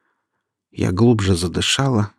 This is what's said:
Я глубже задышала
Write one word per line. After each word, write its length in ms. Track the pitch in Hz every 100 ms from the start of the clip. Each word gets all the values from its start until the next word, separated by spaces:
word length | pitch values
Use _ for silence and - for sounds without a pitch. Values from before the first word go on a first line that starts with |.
| _ _ _ _ _ _ _
Я 180 | - 110
глубже 460 | 92 120 110 98 87
задышала 760 | 87 - - - 135 113 107